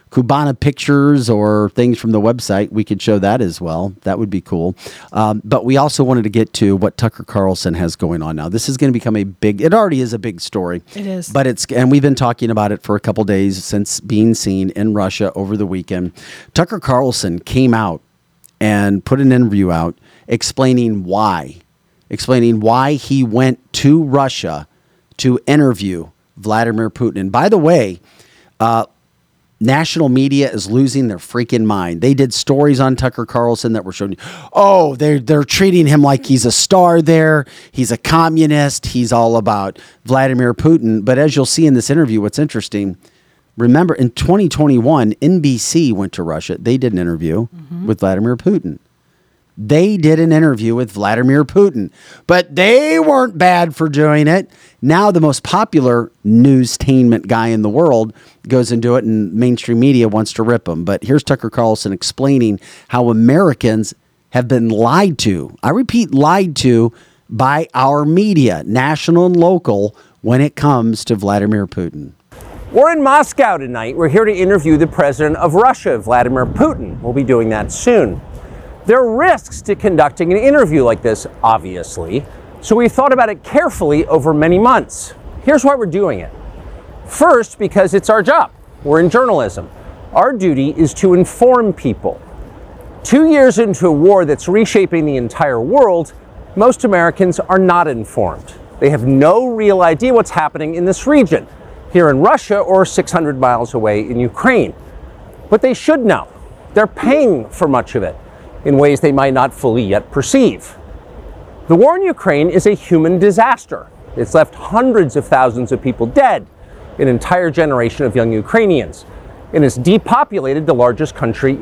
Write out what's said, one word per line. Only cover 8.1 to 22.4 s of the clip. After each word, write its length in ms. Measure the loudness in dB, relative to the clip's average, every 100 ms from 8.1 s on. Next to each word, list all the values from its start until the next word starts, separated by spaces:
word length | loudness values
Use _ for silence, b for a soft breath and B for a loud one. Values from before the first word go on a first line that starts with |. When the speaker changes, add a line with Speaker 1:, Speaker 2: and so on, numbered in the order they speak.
| -4
Speaker 1:
on 140 | -6
now. 140 | -8 -6
This 200 | -6 -6
is 80 | -2
gonna 140 | -2
become 240 | -2 -2
a 80 | -4
big, 380 | -4 -4 -2 0
it 120 | 0
already 280 | 2 0 -2
is 120 | -4
a 60 | -6
big 220 | -8 -10
story. 420 | -10 -6 -6 -8 -10 -12
Speaker 2:
It 100 | -8
is. 220 | -8 -4
Speaker 1:
But 180 | -2 -2
it's, 180 | -4 -4
and 260 | 0 2
we've 100 | 4
been 140 | 2 0
talking 340 | -2 -2 -4
about 220 | -2 -2
it 100 | -4
for 140 | -4 -4
a 40 |
couple 220 | -2 -4
days 420 | -2 0 0 -4
since 360 | -6 -6 -6 -8
being 340 | -4 0 2
seen 360 | 0 -2 -4 -4
in 240 | -4 -4
Russia 380 | -2 -4 -2 -6 -4
over 200 | -6 -4
the 80 | -4
weekend. 440 | -6 -8 -8 -8 -10 B B B
Tucker 260 | -4 -4 -4
Carlson 580 | -2 0 0 -2 -6 -6
came 340 | -4 0 2
out 280 | 2 -2 -6 _ _ _ _ _ -4
and 440 | -2 0 0 -2
put 160 | -2 0
an 100 | 2
interview 400 | 4 2 0 0
out 260 | 0 -4 -8 b b b
explaining 800 | -6 -6 -2 0 2 0 -4
why, 500 | -4 -2 0 -2 -8 -18 _ _ _ _ -14
explaining 500 | -10 -2 2